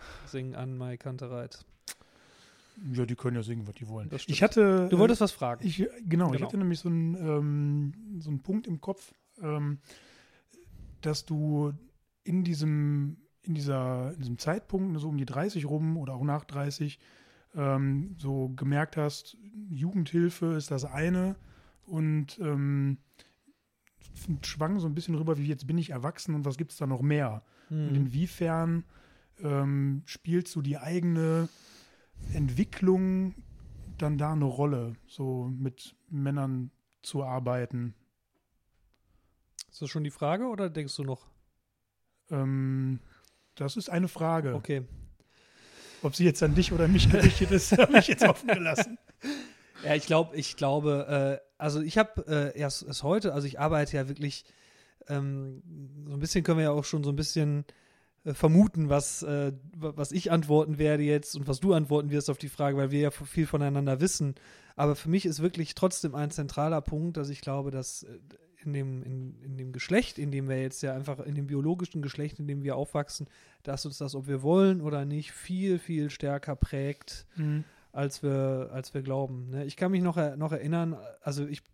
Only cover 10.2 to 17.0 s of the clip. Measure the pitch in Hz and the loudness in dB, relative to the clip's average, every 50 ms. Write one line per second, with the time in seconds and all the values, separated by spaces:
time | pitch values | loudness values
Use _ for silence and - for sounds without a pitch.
10.2 | - _ _ _ _ _ _ - - - - - - - - - - 156 151 - | -20 _ _ _ _ _ _ -20 -20 -20 -20 -20 -20 -20 -14 -8 -4 -4 -4 -4
11.2 | - - 160 151 151 151 151 147 147 147 143 151 247 - _ _ _ _ _ _ | -4 -4 -2 -2 0 0 2 2 0 0 -2 -6 -12 -20 _ _ _ _ _ _
12.2 | - - 175 185 180 175 165 147 156 156 151 151 147 147 147 143 143 143 160 - | -4 -2 0 0 2 2 0 0 0 0 2 2 2 2 2 0 0 -2 -6 -10
13.2 | - _ _ _ - 185 160 147 139 143 139 131 127 127 127 123 127 135 180 165 | -16 _ _ _ -6 -4 -2 -2 0 -2 -2 0 0 -2 -2 -2 -4 -4 -6 -6
14.2 | 131 120 120 - - 156 170 214 - - - 190 190 196 160 151 147 156 147 143 | -6 -6 -6 -4 -2 -2 -4 -4 -4 -4 -2 -2 -2 -2 -2 -4 -4 -2 -2 -2
15.2 | 135 123 123 135 175 208 202 170 143 143 151 156 160 160 160 165 143 131 131 123 | -2 -2 -2 -2 -2 -2 -2 -2 -2 -2 -2 0 0 0 -2 -2 -4 -6 -4 -2
16.2 | 139 147 143 151 - - 143 139 143 143 143 - 147 143 143 - | -2 0 -2 -2 -4 -6 -6 -4 -4 -4 -4 -4 -4 -6 -6 -10